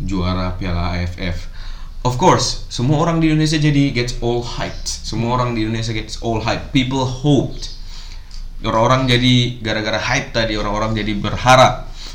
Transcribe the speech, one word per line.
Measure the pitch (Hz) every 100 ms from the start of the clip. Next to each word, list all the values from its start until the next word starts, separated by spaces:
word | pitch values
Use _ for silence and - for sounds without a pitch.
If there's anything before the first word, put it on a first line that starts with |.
juara | 90 95 90 90 92 90
Piala | 92 87 87 87
A | 87
F | -
F. | 90 87 - - - - - -
Of | 123 123
course, | 180 117 - - -
semua | - 123 151
orang | 165 165
di | 160
Indonesia | 156 156 156
jadi | 151 143 139
gets | 117 123 - 117
all | 120
hyped. | 117 - 90 - -
Semua | - - 110 117 127
orang | 120
di | 117
Indonesia | 110 113 113
gets | 110 - - 117
all | 113
hyped. | 110 - -
People | 139 127 135 127
hoped. | 117 147 135 - - - - - - - - - - - - 110
Orang-orang | 110 120 131 131
jadi, | 120 127 123 120 120
gara-gara | 107 107 107 107
hype | - 135 135
tadi, | 120 110 107
orang-orang | 104 104 110 110
jadi | 104
berharap | 101 104 104 123 127 123 - - - -